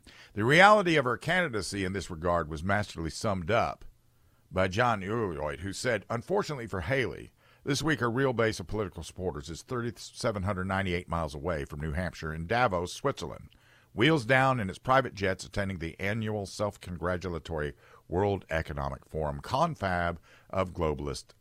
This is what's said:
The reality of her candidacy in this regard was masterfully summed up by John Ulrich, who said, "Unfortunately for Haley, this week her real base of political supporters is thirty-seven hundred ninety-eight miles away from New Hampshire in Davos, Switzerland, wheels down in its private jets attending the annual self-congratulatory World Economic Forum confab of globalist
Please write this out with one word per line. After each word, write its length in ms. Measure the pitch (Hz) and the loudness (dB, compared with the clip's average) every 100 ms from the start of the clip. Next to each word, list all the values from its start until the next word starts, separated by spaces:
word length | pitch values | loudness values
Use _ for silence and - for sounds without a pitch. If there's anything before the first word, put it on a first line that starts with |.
| - - - | -20 -20 -12
The 100 | - | 0
reality 520 | 113 156 202 214 175 156 | 4 10 10 10 6 4
of 80 | |
her 140 | 127 117 | 2 0
candidacy 680 | 147 180 170 110 90 101 | 0 0 0 -2 -4 -2
in 80 | 92 | -2
this 180 | 98 - | -2 -6
regard 380 | 90 87 87 76 | -4 2 2 0
was 160 | 78 | -4
masterfully 460 | 90 101 101 80 80 | 0 0 0 -4 -6
summed 400 | - 113 95 82 | -4 -2 -2 0
up 340 | 113 80 - - - _ _ _ _ - | 2 2 -4 -14 -20 _ _ _ _ -6
by 180 | 92 95 | 0 0
John 360 | 92 123 107 | 2 2 2
Ulrich, 560 | 92 117 104 73 76 73 | -2 -2 -2 -2 -4 -6
who 120 | 92 | -8
said, 340 | 90 127 110 - | -4 0 -2 -2
"Unfortunately 580 | 117 - 196 180 143 113 | -6 -2 -2 -2 -6 -6
for 140 | 95 | -4
Haley, 500 | 82 135 107 - 58 _ _ _ | 0 0 0 -4 -14 _ _ _
this 180 | - 139 | -4 -2
week 180 | 143 147 | 0 0
her 100 | 120 | 0
real 220 | 117 135 | 2 0
base 260 | 117 113 - | 2 2 0
of 100 | 92 | -6
political 340 | 107 95 - | -4 -4 -6
supporters 480 | 78 - 90 82 71 | -12 -6 -4 -4 -8
is 100 | 78 | -10
thirty-seven 840 | - 123 117 - - - 120 104 | -6 -4 -4 -8 -14 -2 -2 0
hundred 200 | 92 92 | -2 -2
ninety-eight 440 | 92 95 95 87 - | 0 0 0 -2 0
miles 260 | 82 80 | -2 -2
away 320 | 78 80 80 69 | -4 -4 -4 -4
from 140 | 76 | -6
New 120 | 78 | -4
Hampshire 400 | 82 90 - 80 | -2 -4 -4 -8
in 140 | 80 85 | -6 -2
Davos, 480 | 117 123 90 87 | 2 2 2 -4
Switzerland, 560 | - - - 76 52 - - _ - _ | -4 -4 -4 -8 -10 -16 -20 _ -20 _
wheels 320 | - 131 160 | 2 4 4
down 360 | 113 131 131 127 | 4 4 6 2
in 100 | 95 | -2
its 80 | 85 | -4
private 360 | - 131 127 | 4 4 4
jets 300 | 98 95 95 | 0 0 0
attending 340 | - - 98 92 | -4 -4 -2 -2
the 160 | 82 - | -6 -4
annual 460 | 95 113 107 107 95 | -2 -2 -2 -4 -6
self-congratulatory 1300 | - 104 - - 85 87 90 90 82 - 80 73 - - - - | -2 -2 -4 -10 -4 -2 -2 -2 -6 -4 -4 -4 -6 -18 -20 -4
World 380 | 87 101 98 - | 0 2 0 -2
Economic 560 | 80 80 71 69 67 | -4 -2 -4 -4 -6
Forum 360 | - 78 76 71 | -8 -4 -2 -4
confab 760 | - 131 170 147 98 87 85 87 - - - | -2 0 0 0 0 2 0 -2 -10 -20 -6
of 240 | 95 95 | -2 -2
globalist 600 | 82 80 71 71 67 - - | 0 0 0 -4 -6 -10 -12